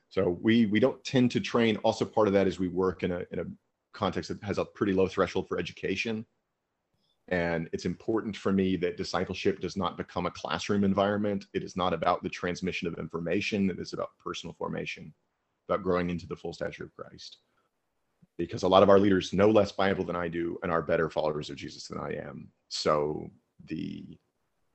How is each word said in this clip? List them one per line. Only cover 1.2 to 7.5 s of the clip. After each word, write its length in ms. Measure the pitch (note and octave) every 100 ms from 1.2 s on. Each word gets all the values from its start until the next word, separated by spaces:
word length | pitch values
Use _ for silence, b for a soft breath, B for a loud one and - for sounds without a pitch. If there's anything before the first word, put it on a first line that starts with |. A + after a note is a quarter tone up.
| B2
to 80 | A#2
train. 380 | - A#2+ A2+ G#2
Also, 280 | A2+ A2 -
part 220 | - G#2
of 60 |
that 140 | G2 F#2+
is 120 | E2
we 80 | F#2
work 360 | E2+ F#2 F2
in 80 | F2+
a, 140 | F2 -
in 80 | F2
a 60 | E2+ - _ _ _
context 380 | - F#2 F2+ E2
that 140 | F#2
has 140 | G2+ F2+
a 80 | E2+
pretty 280 | - G2+
low 140 | F#2+ F#2
threshold 400 | - F#2 F#2+ -
for 100 | F2+
education. 680 | F2 - F2 G2 A#2 A2 - _ _ _ _ _ _ _ _ _ -
And 380 | F2+ E2+